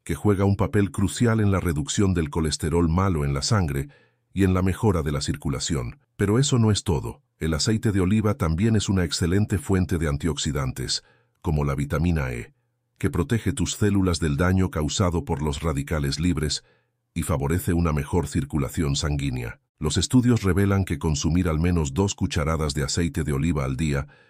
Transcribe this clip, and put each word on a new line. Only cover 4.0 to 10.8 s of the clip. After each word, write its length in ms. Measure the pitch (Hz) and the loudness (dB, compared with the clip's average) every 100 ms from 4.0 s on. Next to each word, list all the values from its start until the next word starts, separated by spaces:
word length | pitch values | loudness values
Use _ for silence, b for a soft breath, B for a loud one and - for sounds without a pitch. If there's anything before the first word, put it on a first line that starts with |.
| B B B | B B B
y 80 | 92 | 0
en 120 | 95 | 2
la 80 | 92 | 4
mejora 400 | 95 90 110 85 | 0 2 0 0
de 100 | 76 | 0
la 80 | 71 | -2
circulación. 800 | - - 78 64 - 73 58 - _ - | -4 -4 -4 -4 -4 -4 -6 -12 _ -2
Pero 240 | 101 117 | 0 2
eso 180 | 143 123 | 2 4
no 140 | 110 | 4
es 100 | 98 | 2
todo. 400 | - 69 57 - _ - | 0 -2 -2 -12 _ -6
El 160 | 80 | -2
aceite 380 | 78 113 110 113 | 0 0 0 0
de 80 | 95 | 2
oliva 340 | 92 110 104 | 2 2 2
también 400 | 104 82 80 113 | 0 0 2 2
es 140 | 110 - | 2 2
una 160 | 95 | 0
excelente 540 | 87 - 85 98 107 95 | 0 0 0 2 2 -2
fuente 400 | - 92 87 78 | 0 0 2 0
de 100 | 80 | 0
antioxidantes, 960 | 71 82 71 73 71 65 64 | 0 -2 -2 -2 -2 -4 -6